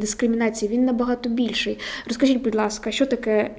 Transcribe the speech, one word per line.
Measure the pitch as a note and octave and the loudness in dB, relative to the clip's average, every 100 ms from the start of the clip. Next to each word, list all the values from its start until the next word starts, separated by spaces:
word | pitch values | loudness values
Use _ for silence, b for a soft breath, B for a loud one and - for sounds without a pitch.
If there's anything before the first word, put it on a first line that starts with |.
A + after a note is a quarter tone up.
| G#3 | 4
дискримінації, | - A#3+ A3+ A3+ A3+ G#3 | 0 0 2 0 0 0
він | A#3 | 2
набагато | B3+ A#3 B3 B3 B3 | 2 2 0 -2 -2
більший. | A#3 A#3 - G#3 G#3+ B B B | 0 0 -2 -4 -6 B B B
Розкажіть, | A3+ C4+ B3+ | 2 4 4
будь | A3+ | 2
ласка, | G#3+ G#3+ G#3 A3+ | 0 0 -2 -4
що | G#3+ C4+ | 0 0
таке | A#3 A3+ G#3+ G#3+ | 0 2 2 2